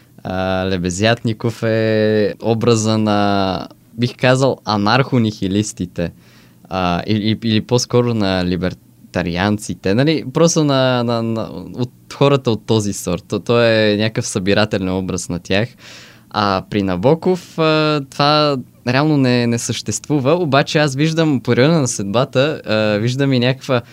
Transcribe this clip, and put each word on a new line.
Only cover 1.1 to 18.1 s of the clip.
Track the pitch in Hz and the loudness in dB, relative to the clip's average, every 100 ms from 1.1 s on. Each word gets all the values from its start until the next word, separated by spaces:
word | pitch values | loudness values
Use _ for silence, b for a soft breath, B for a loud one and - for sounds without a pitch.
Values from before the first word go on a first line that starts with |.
| 120 120 107 117 - | 0 -2 -4 -6 -4
е | 113 113 110 110 107 107 101 - | -2 0 0 2 2 2 0 -2
образа | 110 113 113 110 110 110 | -2 0 2 2 2 0
на, | 107 104 101 98 95 90 - - _ | 2 2 2 0 0 -4 -8 -16 _
бих | - 123 - | -4 -4 0
казал, | 127 131 135 - | 2 4 2 0
анархонихилистите, | - 104 101 123 131 127 110 - 95 101 104 - 87 - 85 - B B B B - | -2 0 2 2 2 2 0 -2 -2 0 -2 -4 -8 -6 -8 -8 B B B B -8
а, | 92 90 85 - | -4 -2 -2 0
или, | 110 107 107 | 0 0 -2
или | 113 107 | 0 0
по-скоро | - 120 - 123 120 | 2 -2 2 0 2
на | 113 98 92 | 0 0 0
либертарианците, | 90 90 90 90 - _ - 92 87 87 104 104 - 87 95 | 0 -2 -2 -6 -16 _ -8 -4 -2 0 0 -2 -4 -6 -2
нали? | 110 143 147 127 | 2 2 0 -2
Просто | 156 165 170 | 2 2 4
на, | 147 135 127 123 | 2 2 0 0
на, | 120 117 | 0 -2
на, | 113 113 92 87 85 87 | -2 -4 -6 -10 -12 -8
от | 123 - - | -8 -8 -12
хората | - 139 135 123 | 0 2 2 0
от | 107 - | -2 0
този | 110 104 | 0 0
сорт. | 95 95 87 - | -4 -4 -6 -4
То-, | 104 | -6
той | - 120 117 110 107 | 0 2 4 4 2
е | 104 | 2
някакъв | 110 117 - | 0 -2 -4
събирателен | 110 92 98 107 101 92 92 | -4 0 2 2 -2 -2 -4
образ | 92 92 - | -4 -6 -6
на | 87 | -8
тях. | - 98 120 - B B B B B 104 | -2 -2 -2 -8 B B B B B -2
А | 101 95 - | 0 0 -2
при | 107 | -2
Набоков, | 95 90 123 165 185 180 - - | -2 0 2 2 0 -2 -4 -2
а, | 160 156 151 151 135 | 0 2 0 -2 -4